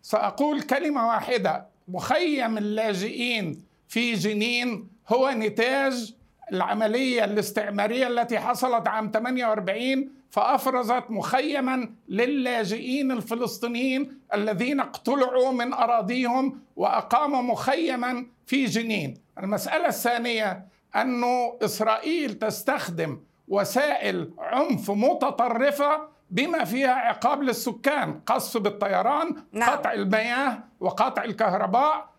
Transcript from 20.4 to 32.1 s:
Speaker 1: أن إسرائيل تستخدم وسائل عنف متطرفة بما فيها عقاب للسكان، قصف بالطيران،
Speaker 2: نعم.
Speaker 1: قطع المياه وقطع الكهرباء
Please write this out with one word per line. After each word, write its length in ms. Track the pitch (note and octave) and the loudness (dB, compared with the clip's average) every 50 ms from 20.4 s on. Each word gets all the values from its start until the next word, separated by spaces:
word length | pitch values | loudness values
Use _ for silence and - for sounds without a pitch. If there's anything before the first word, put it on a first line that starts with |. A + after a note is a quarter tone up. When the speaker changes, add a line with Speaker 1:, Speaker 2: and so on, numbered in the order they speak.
| G#3+ G3+ F#3 F#3+ - - _ _ _ _ - | -2 -2 -4 -6 -12 -20 _ _ _ _ -2
Speaker 1:
أن 280 | G#3 A#3 C4 B3 A#3+ A#3+ B3 B3 B3 A#3+ A#3+ - - | 0 0 0 0 0 0 2 2 0 0 -2 -2 -2
إسرائيل 720 | A3 G#3+ G#3+ - A3 A3+ A3 - - D4+ E4 F4 D4 B3 G3+ | -2 -2 0 0 2 2 2 2 0 -2 0 0 -2 -2 -4
تستخدم 880 | - A3 A3 - - - - C4+ B3 - - E3+ E3 E3 D#3 C3+ - - _ _ _ _ | -4 -4 -4 -4 -2 -2 -2 -2 -2 -2 -6 -4 -4 -4 -4 -4 -10 -12 _ _ _ _
وسائل 840 | - G3 G3+ G3 G3 - B3 C#4+ D4 C#4 - - G#3 F#3+ F3 D#3+ - - - | -2 0 0 0 2 0 0 2 2 0 0 -2 -2 -2 -2 -6 -8 -10 -10
عنف 520 | - - A3+ B3+ D4+ F4+ B3 D3 - G3 | -6 -2 0 0 2 2 0 -2 -2 -2
متطرفة 1160 | G3+ G#3 A3+ C#4 F4+ - C4 A3+ A3+ - A#3+ B3+ A#3+ A#3 C4 C#4+ C#4+ C#4+ C#4+ D4 D4+ D#4 D4+ - _ _ _ _ | 0 2 2 2 2 2 0 -2 2 0 0 0 2 2 2 2 2 2 2 2 2 0 -2 -10 _ _ _ _
بما 360 | F#3 G3 C#4 F4 E4+ D#4+ B3+ | -2 -2 0 0 0 0 0
فيها 280 | D#3+ G#3 C4 C#4 B3+ B3+ | 0 0 2 2 2 2
عقاب 500 | C4+ - A#3+ - - - B3 C#4+ C#4+ C#4+ | 2 2 0 0 2 2 2 2 2 0
للسكان، 800 | B3+ A3+ A3+ - B3+ G#3+ - - C#4 D4+ C#4+ G#3+ D#3 D3+ - - | 0 0 0 -2 -4 -6 0 0 0 2 2 0 -2 -4 -8 -2
قصف 320 | - A#3 C4+ - - - | 0 0 0 0 -2 -4
بالطيران، 840 | A3+ G3 G#3 G3+ - G3+ G3 F#3+ F3+ F#3+ A#3 C#4+ D4 E4 F4 - - - _ | -2 -2 -2 -2 0 -2 0 2 2 4 2 2 2 0 -2 -4 -8 -10 _
Speaker 2:
نعم. 180 | - G#3+ A#3 A#3+ | -2 2 2 2
Speaker 1:
قطع 240 | C#4+ C#4+ C#4 - - | 2 2 0 -2 -2
المياه 680 | G#3 G3+ F#3+ G3+ A3 A3 A#3+ A#3+ C4 C#4 C4+ A3+ G#3 - - _ _ | 0 0 2 2 2 2 0 0 0 0 0 -2 -4 -12 -20 _ _
وقطع 440 | - F3+ - - A3 C4 B3+ A#3+ G3+ | -4 -2 2 2 0 2 2 -2 -4
الكهرباء 880 | A#3 G3+ - A3 G3 F3+ G3 G#3 F#3+ F#3 A#3+ C#4 D4+ D#4 D#4 D#4 - | -4 -2 2 2 2 2 2 0 2 4 4 4 4 2 0 -4 -12